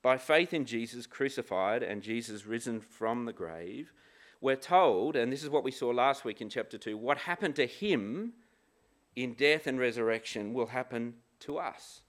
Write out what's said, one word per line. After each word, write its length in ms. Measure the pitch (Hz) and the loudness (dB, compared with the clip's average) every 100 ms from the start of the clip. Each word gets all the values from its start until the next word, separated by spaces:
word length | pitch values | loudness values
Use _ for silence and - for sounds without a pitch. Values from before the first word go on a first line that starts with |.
By 160 | 127 131 | 4 2
faith 380 | - 156 170 | 4 4 4
in 100 | 165 | 0
Jesus 420 | 127 117 117 120 120 | -2 -2 -4 -8 -14
crucified 760 | - 135 135 117 95 95 113 | -2 -2 -2 -2 0 2 2
and 200 | 101 104 | 0 -4
Jesus 440 | 98 113 113 107 104 | -4 -4 -4 -10 -6
risen 340 | 117 123 113 | -6 -4 -6
from 440 | 110 - 113 120 | -8 -4 -2 -2
the 80 | 117 | -4
grave, 600 | 110 85 82 85 117 147 _ _ _ - _ | -8 -10 -8 -10 -12 -14 _ _ _ -20 _
we're 160 | 131 135 | 0 0
told, 600 | - 180 175 95 123 147 | 4 6 8 6 2 2
and 160 | 117 | 0
this 100 | 139 | -2
is 80 | 151 | 0
what 140 | 143 | 0
we 80 | 127 | 0
saw 180 | 131 123 | -2 0
last 340 | 123 131 135 | 4 4 2
week 160 | 120 104 | -4 -8
in 80 | 110 | -6
chapter 300 | 120 110 - | -6 -6 -8
two, 180 | - 107 | -8 -6
what 220 | 120 143 | -2 -2
happened 380 | 170 175 190 147 | 0 -2 -2 0
to 100 | 123 | 0
him 680 | - 208 156 101 143 233 - _ _ _ _ _ _ _ - | 0 0 0 0 -6 -8 -10 _ _ _ _ _ _ _ -6
in 180 | 127 | -6
death 320 | 117 143 156 151 | 2 4 4 2
and 120 | 131 | 2
resurrection 760 | 127 117 113 113 - 113 104 | 2 2 0 0 -2 -6 -4
will 120 | 120 113 | -2 -2
happen 480 | 127 131 120 117 117 _ _ | -2 -4 -4 -6 -10 _ _
to 180 | - 147 | -8 -6
us. 440 | 160 - - - | -6 -10 -20 -20